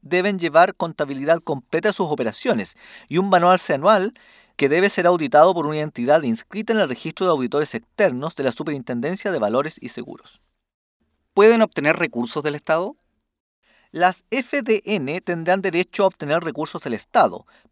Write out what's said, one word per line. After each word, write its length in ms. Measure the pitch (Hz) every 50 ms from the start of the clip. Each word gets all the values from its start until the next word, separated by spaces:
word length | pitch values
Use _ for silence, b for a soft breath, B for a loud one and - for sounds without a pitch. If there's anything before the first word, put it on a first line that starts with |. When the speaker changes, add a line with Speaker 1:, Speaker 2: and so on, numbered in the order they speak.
Speaker 1:
deben 360 | - 139 170 185 185 208 196
llevar 380 | 185 170 160 143 160 180 196 -
contabilidad 640 | - 175 165 160 - 151 139 143 135 139 156 165 165
completa 460 | - - 147 131 - _ - 165 185
de 60 | 214 196
sus 180 | - 185 151
operaciones 640 | 151 147 120 110 - - - 254 - 113 92 - B B B B B B B
y 120 | - 139 175
un 100 | 190 202
balance 440 | 190 175 170 180 185 180 - - 156
anual 400 | 135 151 202 220 190 185 233 b b b b b b b b b
que 140 | - 139 135
debe 220 | 151 175 196 196
ser 160 | - - 170
auditado 440 | 175 180 165 156 123 131 147 160 185 185
por 100 | 170 147
una 140 | 151 156 151
entidad 420 | 151 151 - 120 120 131 147 165
inscrita 520 | 147 233 226 - - _ - 208 220 233 226
en 60 | 214
el 80 | 185
registro 380 | 135 123 - - 160 - - 190
de 60 | 180
auditores 420 | 160 135 127 113 - 147 151 - -
externos 600 | 113 - _ _ - 208 170 123 123 143 170 -
de 80 | - 135
la 80 | 127
Superintendencia 800 | 120 - 151 156 147 135 120 - 123 120 123 160 185 - - 208
de 80 | 175 135
Valores 380 | 107 104 113 131 143 175 - -
y 80 | - 123
Seguros. 520 | - 120 117 - - - _ - - _ _ _ _ _ _ _ _ _ _ _ _ _ _ _ _ _ _ _ -
Speaker 2:
¿Pueden 300 | 196 208 220 233 226 220
obtener 320 | - - - 143 151 160
recursos 480 | - 170 131 123 120 120 117 - 156 143
del 100 | 151 143
Estado? 420 | 147 - - 160 165 185 226 302 _ _ _ _ _ _ _ _ _ _ _ _ _ _ _ _ _ _ _
Speaker 1:
Las 360 | - 160 180 185 180 - - -
F 320 | 226 262 240 - - 285
D 220 | 214 226 220 - -
N 340 | 185 214 180 131 135 156 185
tendrán 420 | - - 175 165 165 175 190 196 185
derecho 400 | 190 160 170 180 - - - 196
a 40 |
obtener 360 | 190 - - 160 143 151 175 170
recursos 400 | 165 123 139 156 - - 170 -
del 100 | 139 113
Estado 540 | 101 - _ - 233 160 104 87 90 b b b b b b